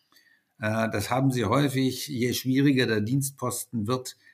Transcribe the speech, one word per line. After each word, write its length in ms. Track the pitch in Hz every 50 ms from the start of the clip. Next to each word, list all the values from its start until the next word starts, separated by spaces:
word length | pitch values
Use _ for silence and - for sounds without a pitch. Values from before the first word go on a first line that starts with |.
| _ _ _ _ _ _ _ _ _ _ _ -
Äh, 300 | - 110 110 113 113 110
das 200 | 113 107 101 -
haben 200 | 120 131 135 135
sie 160 | 127 123 110
häufig, 640 | 95 113 139 147 135 123 135 131 127 127 - - 147
je 260 | 143 113 123 123 120
schwieriger 520 | - - 127 131 135 143 147 135 127 123
der 140 | 110 110 107
Dienstposten 840 | 104 113 131 139 135 - - - 123 120 - - - - - 113 101
wird, 320 | 104 131 131 - - - _ _ _